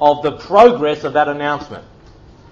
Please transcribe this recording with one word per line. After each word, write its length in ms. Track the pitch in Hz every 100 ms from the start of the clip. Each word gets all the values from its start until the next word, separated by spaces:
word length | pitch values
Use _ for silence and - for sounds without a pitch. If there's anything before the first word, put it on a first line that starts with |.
of 220 | 147 143
the 100 | 147
progress 720 | - - 202 240 - 151 151
of 80 | 147
that 160 | 147 147
announcement 560 | 143 147 143 - 98 - _ - - - _ _